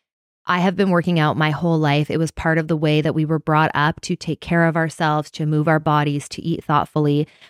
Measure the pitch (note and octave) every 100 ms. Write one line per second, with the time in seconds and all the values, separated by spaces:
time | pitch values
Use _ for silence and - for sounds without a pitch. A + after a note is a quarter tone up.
0 | _ _ _ _ - F3+ F#3 F3 G3 F3
1 | F3+ E3+ D3+ B2+ D#3 D3 E3+ D#3+ D3 D3
2 | D3+ D#3 D#3+ - E3 D#3+ D#3 D#3 D3+ D3+
3 | D#3 D#3 D3+ D#3+ - D#3 D#3 - D3+ -
4 | - F3 - D3 - E3+ E3 D#3+ D#3+ -
5 | D#3 D3+ D3 - D3+ D3+ D#3+ D#3 D#3 D3+
6 | D3 C#3+ - - E3 - - D3 - D#3
7 | D3 D3 D#3 _